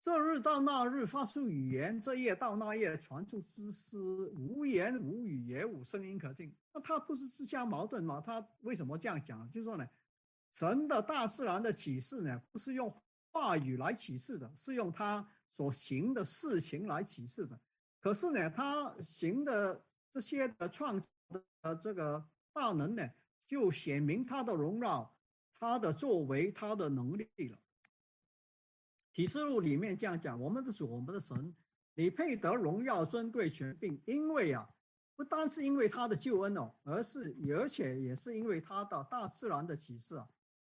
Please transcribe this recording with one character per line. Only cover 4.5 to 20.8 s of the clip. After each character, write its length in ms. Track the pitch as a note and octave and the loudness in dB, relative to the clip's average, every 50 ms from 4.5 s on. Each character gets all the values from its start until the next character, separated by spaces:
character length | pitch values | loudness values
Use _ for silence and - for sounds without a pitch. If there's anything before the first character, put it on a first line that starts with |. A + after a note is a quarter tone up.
| A#3 C#4+ D4 | -2 0 0
言 320 | C#4 B3 F3+ F3 A3 B3+ B3+ | 4 4 4 4 4 0 0
无 280 | F3+ C3+ F3+ A#3 B3 | -2 -2 -4 -4 -4
语 200 | G#3 D3+ C3 A#2+ | -2 -2 -2 -4
也 200 | A#2+ B2 C3+ F3+ | -4 -4 -2 -2
无 180 | A#3 G#3+ C#3+ B2+ | -4 -4 -6 -10
声 240 | - - G3+ F#3+ F#3+ | -8 -8 -8 -6 -6
音 100 | G3 F#3+ | -6 -6
可 160 | D#3+ C3+ C3+ | -6 -8 -8
听。 180 | - F3 D3+ - _ _ _ _ | -10 -12 -14 -14 _ _ _ _
那 60 | D4+ | -12
他 180 | D4 - D#4+ D4+ | -4 -2 -2 -2
不 180 | D4 - D#4 | 0 -2 -6
是 120 | B3+ C#4 B3+ | -4 -4 -8
自 180 | - - C#4+ | -10 -10 -8
相 220 | A3 - C4 B3 A#3 | -4 -4 -2 0 0
矛 180 | G#3 C#3+ F3+ | 0 -2 -2
盾 160 | A3 C#4+ A3+ E3+ | -2 -2 -2 -2
吗？ 180 | D#3+ C#3 D3 | -2 -2 -4
他 220 | D3+ A3+ A#3 A3+ G#3+ - _ _ | -4 -6 -6 -6 -8 -10 _ _
为 120 | - A3 B3+ | -6 -6 -4
什 120 | E3+ D#3+ | -2 -2
么 120 | B2+ D3 E3 | -4 -4 -4
这 120 | E3+ A3+ | -2 -2
样 120 | F3+ D3 | -2 -2
讲？ 260 | - - B2+ A2 A2+ A#2+ | -4 -6 -10 -10 -10 -8
就 80 | C#3+ A3+ | -8 -6
是 60 | A3+ | -6
说 100 | A3+ A3 | -4 -4
呢， 100 | E3 B2+ A#2+ _ _ _ _ _ _ _ _ _ _ _ _ _ | -4 -6 -8 _ _ _ _ _ _ _ _ _ _ _ _ _
神 340 | - E3 E3+ A3 C4+ D4+ D4 | 0 2 4 4 4 4 4
的 140 | D4+ A3 | 2 2
大 260 | G#3 - D#4 C#4 A#3 G3+ | 2 2 0 0 0 0
自 160 | - - C4+ | -2 -2 0
然 180 | A3 F3+ F#3+ | 0 2 2
的 100 | A3+ A3+ | 2 0
启 280 | G#3 - - - C3+ C3 | 0 0 -2 -2 -2 -2
示 220 | B2+ - - B3+ | -2 -6 -6 -2
呢， 200 | F3+ D3 B2+ A#2+ - _ | -2 -2 -2 -4 -6 _
不 60 | _ A#3 | _ -10
是 180 | - C4+ C4 | -6 -4 -2
用 160 | C4 B3+ G#3+ - - _ _ _ _ _ _ _ | -2 -2 -2 -4 -8 _ _ _ _ _ _ _
话 240 | E4 D4 A3 F3 E3 | 0 4 4 4 4
语 200 | C#3 C3 C3 B2+ | 4 2 0 0
来 160 | C3 E3 A#3+ | 0 0 -2
启 240 | - - - B2+ B2+ | -2 -4 -6 -6 -6
示 200 | - - C4 E3 | -6 -6 -8 -8
的， 120 | A#2+ A#2 D3 | -8 -10 -12
是 180 | - - - C4 | -14 -8 -4 -2
用 180 | B3 A3 F3 | 0 0 0
他 360 | E3+ - G#3+ G#3 G#3 G#3 G3+ - _ _ _ _ | 0 -2 0 0 0 0 -2 -8 _ _ _ _
所 180 | _ - D3 C#3+ | _ -2 -2 -2
行 440 | B2 - - - C3 C3 E3+ A#3+ C4+ | -2 -2 -4 -2 -2 0 2 2 2
的 100 | A#3+ F#3+ | 0 -2
事 380 | - - - - D#4 A#3 E3+ | -2 -4 -6 -2 0 0 0
情 260 | - - - D3 G3+ G#3+ | 0 0 -4 -6 -4 -2
来 160 | D3 D#3 G3+ | -2 -2 -4
启 240 | G3+ - - A#2+ B2 | -4 -8 -12 -12 -12
示 180 | - - F3 | -6 -8 -8
的。 140 | C#3+ C3 - _ _ _ _ _ _ _ _ | -8 -8 -14 _ _ _ _ _ _ _ _
可 140 | - G3 G#3 | 2 2 2
是 180 | G#3 - F4+ | 4 2 2
呢， 180 | D4+ A3+ E3 D#3+ | 2 4 2 2
他 460 | D#3 - C4+ C#4 C#4+ D4 C#4+ - - - | 0 0 0 0 0 0 0 -2 -6 -8
行 420 | F3 - - - - E3 F#3+ C4 D4 | -12 -12 -6 0 0 2 2 2 2
的 400 | C#4 B3 G#3 G3+ F#3+ F3+ - _ _ _ _ _ _ _ | 2 4 4 4 2 0 -2 _ _ _ _ _ _ _
这 80 | C4+ | -8
些 260 | G#3+ - D#4 C#4 C4+ B3+ | -4 -2 0 2 2 0
的 200 | A3 _ F3 E3+ | 0 _ -6 -6
创 300 | - - | -4 -2